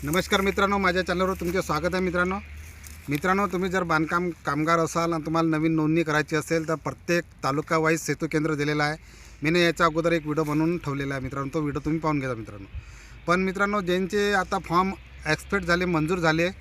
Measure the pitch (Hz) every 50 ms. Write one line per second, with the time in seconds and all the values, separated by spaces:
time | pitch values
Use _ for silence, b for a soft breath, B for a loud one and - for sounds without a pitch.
0 | - 143 156 185 175 - 208 196 190 196 185 202 202 196 202 202 196 180 175 185
1 | 180 170 180 175 185 185 190 175 175 175 175 190 170 - 160 151 156 180 170 185
2 | 190 185 165 180 180 180 190 202 - - - - - - - - - - - -
3 | - - 139 147 143 180 185 196 202 196 180 180 185 190 175 190 180 170 165 156
4 | 160 151 175 175 180 175 160 - - - 143 143 156 160 170 165 165 156 - 170
5 | 170 170 170 165 147 160 160 165 165 165 160 151 156 165 160 156 156 151 160 170
6 | 165 156 151 151 151 - 160 151 147 - 165 165 160 156 160 147 - 147 131 -
7 | - - 131 131 - - - - - 131 139 147 151 - 170 160 156 160 165 160
8 | - - 147 - 170 151 - 156 151 160 156 143 147 147 151 151 147 147 151 160
9 | B B B B B B B B - 151 165 175 175 170 165 - 180 165 151 165
10 | 160 170 170 165 147 151 147 151 160 151 147 151 156 165 175 170 - 147 139 139
11 | 143 139 139 135 131 131 139 139 139 139 - 165 151 147 139 151 143 156 156 165
12 | 156 160 151 147 131 131 123 113 110 101 104 101 98 - - B B B B B
13 | B B B B B - 170 185 190 190 185 196 202 202 202 208 190 170 180 185
14 | 190 175 202 208 208 208 208 196 180 - 202 196 156 - 180 175 185 190 196 -
15 | - - - - - 156 156 156 - - - 202 180 165 175 175 180 180 175 156
16 | 151 156 185 180 165 165 156 160 170 180 190 -